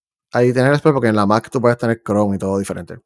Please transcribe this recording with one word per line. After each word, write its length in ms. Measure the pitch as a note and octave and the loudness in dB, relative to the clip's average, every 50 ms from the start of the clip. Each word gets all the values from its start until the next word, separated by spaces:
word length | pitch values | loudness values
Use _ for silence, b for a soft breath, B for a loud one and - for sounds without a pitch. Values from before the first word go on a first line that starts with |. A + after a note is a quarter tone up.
| _ _ _ _ _ _ | _ _ _ _ _ _
ahí 200 | - B2 B2 B2 | -2 0 0 2
tienes 180 | A#2+ B2+ B2+ C3+ | 2 2 2 2
el 40 | C#3+ | 0
exploit 220 | C#3+ - D#3+ C#3+ | 2 2 0 0
porque 120 | C3+ A#2+ A2+ | 2 0 0
en 80 | G#2+ | 2
la 100 | G#2+ G2+ | 2 2
Mac 240 | G2+ G#2+ A2+ - - | 2 2 0 0 -2
tú 120 | - C3+ | -6 -2
puedes 160 | A2+ A#2+ A#2+ - | 0 0 0 0
tener 240 | - A#2 A2+ - - | -2 -2 -2 -4 -4
Chrome 320 | - G2+ G#2 G#2 G2+ G2 | -2 0 0 0 0 -2
y 40 | F#2 | -4
todo 180 | - F#2+ G2 G2 | -4 -4 -2 -4
diferente. 400 | G2 - F#2 F#2+ E2+ - F2+ B2+ - | -4 -6 -8 -10 -10 -12 -16 -18 -20